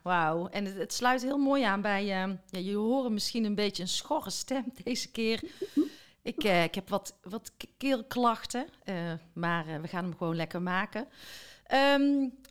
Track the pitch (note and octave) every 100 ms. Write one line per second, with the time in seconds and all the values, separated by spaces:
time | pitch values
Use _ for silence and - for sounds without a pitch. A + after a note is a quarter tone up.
0 | F3+ F3+ D#3+ E3+ F#3 G3+ G3 G3 G#3+ -
1 | B3 B3+ B3+ C#4+ C#4 C#4 A3 G3 G#3 G3
2 | G#3 F#3+ F#3+ F#3 - F#3 F#3+ G#3 A3 C4+
3 | B3 G#3 - A#3 G#3+ G#3 G#3 G3+ F#3 -
4 | - D4+ - - - C4 B3+ - - A#3+
5 | - - A3+ A3+ E4+ - G4+ C#4+ D4+ -
6 | - _ - - G#3+ F3 E3 G3 - G3
7 | - - F#3 A3 - - - _ C4+ B3+
8 | A3 B3 A#3+ A3+ - B3 D#4 - - F3+
9 | E3+ D#3+ - E3+ E3+ E3+ D#3 D#3 E3 F3+
10 | F3+ D#3+ E3+ E3 D#3+ F3 F3+ F#3 G#3 -
11 | C#4+ - - - - - - C4 C#4 C#4
12 | C#4+ C#4 C4 - -